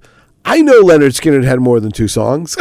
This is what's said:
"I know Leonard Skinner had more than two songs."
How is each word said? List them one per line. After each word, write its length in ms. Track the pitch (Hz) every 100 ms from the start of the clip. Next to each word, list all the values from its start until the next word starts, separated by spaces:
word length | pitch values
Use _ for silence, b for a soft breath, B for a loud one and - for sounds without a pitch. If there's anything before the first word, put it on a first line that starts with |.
| b b b _
"I 180 | - 285
know 160 | 294 247
Leonard 340 | 190 156 143
Skinner 300 | 123 160 139
had 160 | 127 127
more 200 | 127 120
than 120 | 107
two 160 | - 107
songs." 480 | - 110 143 170 -